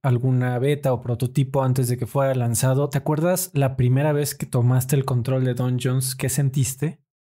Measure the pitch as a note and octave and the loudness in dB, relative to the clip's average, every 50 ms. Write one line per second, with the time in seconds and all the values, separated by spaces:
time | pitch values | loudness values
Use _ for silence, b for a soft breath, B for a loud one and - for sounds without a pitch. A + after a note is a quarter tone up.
0 | - C3+ B2 A#2 B2+ C3 B2+ B2 B2+ B2+ B2 A#2+ C3 C#3+ D3 C#3+ C#3+ C3+ B2 - | 0 0 0 2 2 2 2 2 2 0 0 0 0 0 0 0 0 0 0 0
1 | - B2 A#2+ - C3 B2 - D3 C3 C3 C3+ C3+ C3 C3 B2+ C3+ B2+ A#2+ B2 B2 | -2 -4 -2 -2 -2 0 0 0 0 0 0 0 0 2 2 2 0 0 -2 -4
2 | A#2 - - C#3 C3+ C3+ C3 B2+ A#2+ A#2 A#2 G#2+ C3 C3 C3 C#3 C#3+ C3+ C#3 C#3 | -4 -4 -2 0 0 0 0 0 0 0 0 0 2 2 2 2 0 0 -2 -2
3 | - D#3 D3+ D#3 E3 F3+ F#3 F3+ F3+ - - C#3+ C#3 C3+ C3+ C3 B2 B2 B2+ C3+ | -2 -2 0 0 0 0 0 0 -2 -4 -2 0 0 0 2 2 2 2 4 2
4 | D3 D3+ D3 D3 D3 C#3 - - - - - B2 A#2+ B2 B2+ B2+ - - D3+ C#3 | 2 2 0 0 -2 -4 -4 -8 -6 -4 0 0 2 2 2 2 2 0 0 0
5 | C3 C3+ B2+ A#2+ A2+ C3 C3 C3 C3 B2+ A#2+ B2+ B2+ B2+ B2+ A#2 - B2+ B2+ C3+ | 0 0 -2 -2 -2 -2 -2 0 0 0 -2 -2 -2 -2 -2 -2 0 0 0 0
6 | C3 - - - C#3+ B2+ - D3+ C#3 C3 - D3 B2+ - - - D3 E3 - - | -2 -4 -4 -4 -4 -2 0 0 0 0 2 0 0 0 -2 -4 -6 -6 -6 -8
7 | _ _ _ _ | _ _ _ _